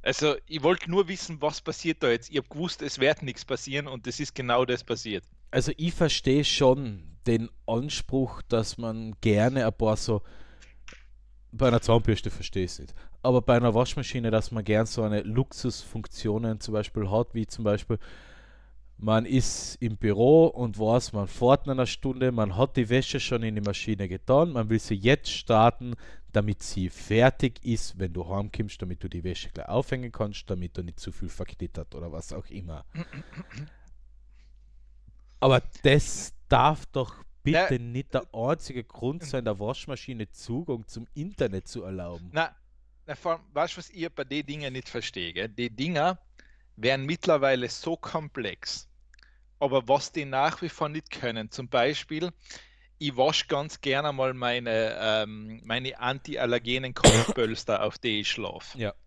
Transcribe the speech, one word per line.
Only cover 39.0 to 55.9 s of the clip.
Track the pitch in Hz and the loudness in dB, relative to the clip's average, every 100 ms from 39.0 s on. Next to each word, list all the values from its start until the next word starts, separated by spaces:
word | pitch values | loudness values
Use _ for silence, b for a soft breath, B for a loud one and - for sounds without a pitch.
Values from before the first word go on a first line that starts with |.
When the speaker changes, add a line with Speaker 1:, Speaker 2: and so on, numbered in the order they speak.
| 120 165 | -6 -4
Speaker 2:
sein, | 156 131 113 | -6 -4 -2
der | 101 | -2
Waschmaschine | 104 135 - 131 - 120 104 | -4 -6 -8 -10 -10 -8 -10
Zugang | - - 120 175 120 110 | -10 -6 -6 -4 -8 -8
zum | - 117 | -14 -14
Internet | - 170 202 123 95 - | -10 -10 -2 -2 -2 -8
zu | 120 | -12
erlauben. | 92 92 87 85 87 | -10 -8 -10 -12 -6
Speaker 1:
Na, | 156 165 - _ - - _ - | -4 -4 -6 _ -20 -20 _ -14
na, | 143 | -6
vor | 175 | -4
allem, | 165 - | -4 -4
weißt | 143 170 - | -2 -2 -4
du, | |
was | - | -16
ich | 180 165 | -10 -8
bei | - 135 | -8 -6
den | 151 143 | -6 -6
Dingen | 151 143 | -8 -8
nicht | 127 - | -8 -8
verstehe, | 123 - - 85 | -8 -8 -6 -6
gell? | 85 110 | -4 -6
Die | 107 120 | -4 -6
Dinger | 110 151 165 165 185 _ - b b b - | -4 -2 0 0 -2 _ -20 b b b -2
werden | 117 135 135 | 0 0 0
mittlerweile | 170 190 151 135 127 120 | -2 4 4 4 2 0
so | - 165 165 | -6 -6 -6
komplex, | - 165 151 - 107 - - - - - _ - b b b _ | -4 -6 -6 -8 -8 -8 -10 -12 -14 -20 _ -20 b b b _
aber | 139 135 117 | 2 2 4
was | 139 - | 2 2
die | 165 139 | -8 -4
nach | 131 151 - | 0 0 0
wie | 170 | -10
vor | - 151 | -4 -4
nicht | 156 - | -4 -10
können, | - 123 113 110 | -6 -6 -4 -8
zum | - 123 | -10 -2
Beispiel, | 131 127 151 - 156 175 - B B B B B _ | 2 2 0 -8 -6 -6 -8 B B B B B _
ich | 147 123 | -6 2
wasch | 139 151 - | 2 2 -2
ganz | 143 151 - | -4 -4 -6
gerne | 147 135 151 | -2 0 0
mal | 135 131 | 0 -2
meine, | 127 123 120 117 113 110 113 | 0 -2 -2 0 0 0 0
ähm, | 110 110 107 107 110 113 | 0 0 0 -8 -12 -14
meine | 120 120 131 | -6 -4 -4